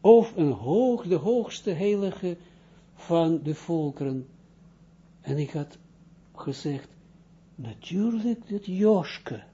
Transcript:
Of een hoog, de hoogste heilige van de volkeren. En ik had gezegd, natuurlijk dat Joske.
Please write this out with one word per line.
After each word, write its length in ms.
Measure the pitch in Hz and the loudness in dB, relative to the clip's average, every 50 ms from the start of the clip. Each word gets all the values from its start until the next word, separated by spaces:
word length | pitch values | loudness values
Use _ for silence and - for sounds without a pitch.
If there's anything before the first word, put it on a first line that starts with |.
Of 320 | - 196 226 233 214 - - | 10 10 8 8 8 4 0
een 160 | 190 160 143 | 0 2 2
hoog, 560 | 120 95 110 127 165 220 254 254 240 220 - | 2 -2 -2 0 0 2 2 2 0 -2 0
de 80 | 170 185 | 0 0
hoogste 560 | 156 - 208 240 247 214 - - - - 214 | 0 2 0 0 0 0 -4 -10 -8 -6 -6
heilige 680 | 175 156 196 208 208 202 196 190 - - 185 180 170 175 - - - - - - - - - - - - - | -4 -2 0 0 0 0 -2 -4 -4 -4 -6 -6 -6 -8 -14 -20 -20 -20 -20 -20 -20 -20 -20 -20 -20 -20 -4
van 360 | - 170 170 165 160 165 151 139 | 0 2 2 4 2 0 0 -2
de 120 | 151 151 | -6 -6
volkeren. 720 | - - - 170 160 151 147 139 - 143 135 131 131 127 - - - - - - - - - - - - - - _ - - - - | -6 -4 -4 -2 -2 -2 -2 -4 -4 -4 -4 -4 -6 -8 -12 -20 -20 -20 -20 -20 -20 -20 -20 -20 -20 -20 -20 -20 _ -20 -20 -20 -16
En 160 | - 139 139 | -6 -4 -2
ik 140 | 147 147 135 | -2 -4 -4
had 260 | - 151 143 - - - - - - - - - - - - - - | -4 -8 -8 -8 -12 -20 -20 -20 -20 -20 -20 -20 -20 -20 -20 -20 -20
gezegd, 540 | - - 147 131 - - 151 143 131 - - - - - - - - - _ - - - - - | -12 -10 -10 -10 -6 -6 -6 -6 -6 -8 -14 -20 -20 -20 -20 -20 -20 -20 _ -20 -20 -20 -20 -18
natuurlijk 960 | - 123 113 104 - - - 170 190 214 233 226 220 214 240 226 233 - - | -14 -12 -12 -14 -14 -12 -6 -2 -2 0 0 -2 -2 -2 -2 -4 -4 -6 -8
dat 160 | 202 202 202 | -8 -8 -6
Joske. 760 | - 185 185 208 214 214 185 156 - - - - - 120 107 - - | -6 -2 2 4 4 4 4 2 -4 -10 -12 -10 -10 -12 -12 -12 -20